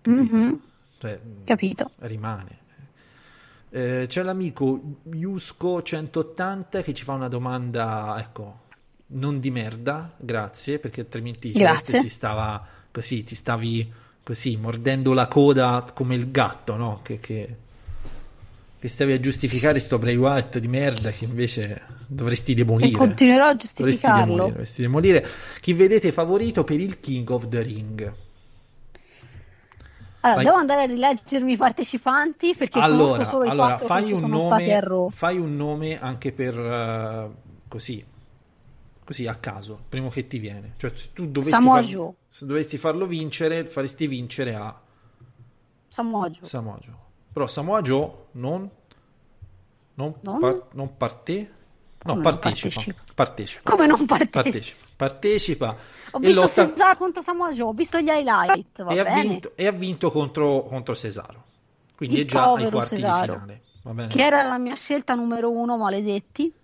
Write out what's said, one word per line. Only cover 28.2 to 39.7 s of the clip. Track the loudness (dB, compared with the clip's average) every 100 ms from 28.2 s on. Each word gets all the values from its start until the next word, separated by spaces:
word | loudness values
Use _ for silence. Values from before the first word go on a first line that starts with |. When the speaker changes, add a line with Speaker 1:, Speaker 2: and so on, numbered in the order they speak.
| -18 -20 -20 -20 _ -20 -20 -20 _ _ -20 -20 -20 -20 _ -20 -20 -20 -20 -4
Speaker 2:
Allora, | 0 4
Speaker 1:
Vai. |
Speaker 2:
devo | 6 4
andare | 4 2
a | 0
rileggermi | 2 0 0 -2 -2 0
i | 2
partecipanti | 2 0 -6 -4 0 2 0 -2 -2 -2
perché | -2 2
Speaker 1:
Allora, | 4 6 4
Speaker 2:
conosco | 4 0
solo | 0
i | 0
Speaker 1:
allora, | 4 2 2
Speaker 2:
quattro | 0
Speaker 1:
fai | 0
Speaker 2:
che | 0
ci |
Speaker 1:
un | -2
Speaker 2:
sono | 0
Speaker 1:
nome, | 0 4
Speaker 2:
stati | 2 4
a | 2
Raw. | 2 0 -2
Speaker 1:
fai | -2 -2 0
un | -2 -4
nome | -4 -4 -4 -6
anche | -8 -6 -6
per, | -4 -4 -4
eh, | -4 -4 -4 -4 -6 -8 -10 -14 -20 -20 -16
così, | -14 -10 -12 -14 -20 -20 _ _ _ -20 -20 -20 _
così | -16 -8 -8
a |
caso, | -6 -10 -12 -14